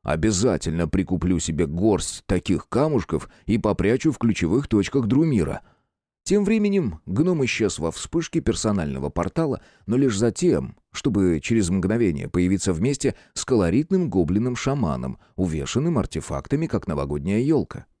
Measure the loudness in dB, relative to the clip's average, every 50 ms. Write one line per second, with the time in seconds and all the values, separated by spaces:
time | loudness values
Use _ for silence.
0 | _ -2 -2 2 2 0 2 2 2 2 2 0 -2 -2 -2 -2 -2 0 0 0
1 | 0 0 -2 0 2 0 0 0 0 -2 0 0 -2 -2 0 0 2 2 2 2
2 | -2 -6 -10 -12 _ -2 -2 -2 0 0 -2 -2 -2 _ 0 0 0 2 0 -2
3 | -2 -2 -4 -4 -4 -8 -20 _ _ -2 -2 0 2 0 0 2 2 2 2 2
4 | 2 0 0 2 0 0 0 2 0 2 2 0 0 2 2 2 2 2 0 0
5 | 0 2 2 2 4 4 2 2 0 0 -4 -8 _ _ _ _ _ _ _ _
6 | _ _ _ _ _ 0 2 2 4 2 2 2 2 2 2 2 0 0 -4 -8
7 | _ -4 0 2 2 2 2 2 0 0 0 0 0 -2 0 -2 -4 -4 -4 -6
8 | -10 -4 -4 -4 -4 -2 -4 -2 0 0 -2 0 0 0 0 0 -2 -2 -4 -4
9 | -6 -4 -4 -4 -4 -2 _ -2 -2 -2 -4 -6 -10 -20 _ _ _ -2 0 2
10 | 2 2 2 2 0 0 0 0 2 2 2 2 -2 -6 -14 _ _ _ -14 -4
11 | -4 0 2 4 4 4 2 0 0 0 2 2 2 2 0 0 0 0 0 2
12 | 2 0 0 -2 -6 -2 0 0 2 2 2 0 0 -2 0 0 0 -2 -2 -2
13 | -2 -4 -4 -4 -20 _ _ -10 -2 2 2 4 4 4 2 2 2 _ 0 0
14 | 0 0 0 0 2 2 2 0 0 -2 -4 -4 -2 -2 -2 0 0 -2 -2 -4
15 | -6 -8 -10 -10 _ _ _ -4 -2 -2 -2 -4 -6 -2 -2 -2 0 0 0 0
16 | -2 -2 -6 -8 -6 -6 -8 -8 -4 -4 -2 -2 -2 -2 -2 -4 -2 -2 -4 -4
17 | -2 -2 -4 -4 -2 0 0 0 2 2 2 0 0 _ -10 -16 -16 _ _ _